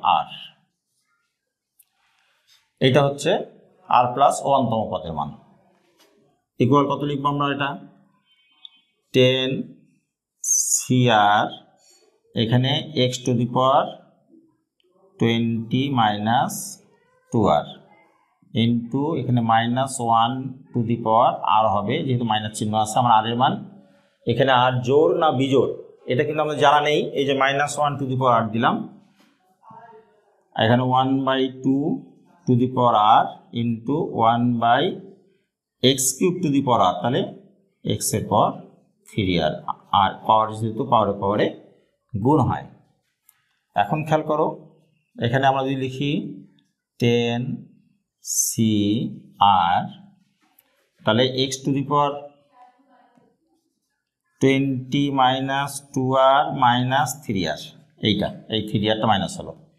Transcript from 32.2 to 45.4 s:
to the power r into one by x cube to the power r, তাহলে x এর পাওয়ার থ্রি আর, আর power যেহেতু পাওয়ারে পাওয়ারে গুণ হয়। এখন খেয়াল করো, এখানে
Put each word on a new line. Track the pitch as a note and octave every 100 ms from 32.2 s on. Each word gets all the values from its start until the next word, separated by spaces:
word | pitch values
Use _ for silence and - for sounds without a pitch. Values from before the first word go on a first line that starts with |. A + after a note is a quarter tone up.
| _ _ -
to | B2
the | B2+ B2+
power | B2 A2+ G#2+ A#2+
r | - - _ A#2+
into | A#2 A2+ A2+ C#3+ - B2 A2+
one | A#2+ A#2+ A#2+
by | A#2 B2 E3+ - - - _ _ _ _ _ _ B2+ C3+
x | - -
cube | F3+ F3
to | D#3+ C#3
the | B2+
power | A2+ F#2
r, | -
তাহলে | A#2+ C#3 - - - _ _ _ - G#2+
x | - A2
এর | -
পাওয়ার | G#2+ D#3+ - - _ _ _ _
থ্রি | - F#2+ F2 D#2
আর, | - - - _ G2+
আর | F#2+ - -
power | A2 A2 A2
যেহেতু | A2+ G#2+ C3
পাওয়ারে | A#2 G2+ G2+
পাওয়ারে | G2 G#2+ - - - _ _ _ _
গুণ | G2 A#2 D3+ B2
হয়। | D#2+ C2 - _ _ _ _ _ _ _ _ _ G#2
এখন | G2+ D#3 D3+
খেয়াল | D#3 D3+
করো, | D3+ F3 - - _ _ _ _ -
এখানে | A#2 C3+